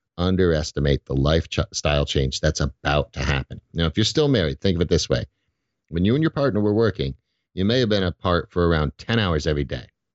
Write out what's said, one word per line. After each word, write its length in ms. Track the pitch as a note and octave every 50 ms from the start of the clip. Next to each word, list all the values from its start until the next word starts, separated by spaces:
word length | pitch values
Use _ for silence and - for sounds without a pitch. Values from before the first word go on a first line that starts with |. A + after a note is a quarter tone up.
| _ _ _ -
underestimate 880 | F2 F#2 F#2 F2 F#2 E2+ D#2+ D2+ D2 - - D2 C#2+ C#2+ C#2 C2+ -
the 100 | - C#2
lifestyle 920 | C#2 C2+ D2 D#2+ E2 - - - - D2+ - - - - D2+ D2 D2 D2
change 340 | - - D2+ C2+ C2 - -
that's 200 | - D#2 D#2 -
about 500 | D#2 B1+ - _ - D2 D2 D2 C#2 - -
to 60 | -
happen. 380 | C2+ C2+ C#2+ C2+ C2 - - - - _ -
Now, 140 | E2 E2+ D#2+
if 100 | - G#2
you're 80 | A2
still 220 | - - D#3 D3+ C#3+
married, 340 | C3+ A2 E2+ D2 C2+ -
think 140 | - G2 F2+
of 60 | E2
it 80 | F2 C#2
this 200 | D2+ D2+ - -
way. 160 | C2+ B1 - - _ _ _ _ _ _ _ _ _ _ _ _
When 160 | - E2+ F2+
you 100 | G#2 A#2+
and 80 | D3 D#3+
your 60 | D#3+
partner 300 | - D#3+ C#3 C3+ F#2+ G#2
were 120 | G#2 G#2 G#2
working, 420 | A2 A#2 G#2+ - - C#2+ C2+ C#2 - _ _ _ _ _ _ _
you 100 | F#2 F#2+
may 140 | G#2 A#2+ C3
have 100 | B2+ G#2+
been 140 | G#2+ G2+ F#2
apart 480 | F2 D#2+ - - F#2+ F2 E2+ - -
for 160 | - F2+ F2 E2+
around 240 | E2+ D#2 D2+ C#2 - -
ten 200 | - - A#2 A#2
hours 280 | G#2+ F#2 E2 D2+ D2 D#2+
every 160 | D2+ D2 C#2+
day, 220 | B1+ C2 B1 - - _ _ _ _ _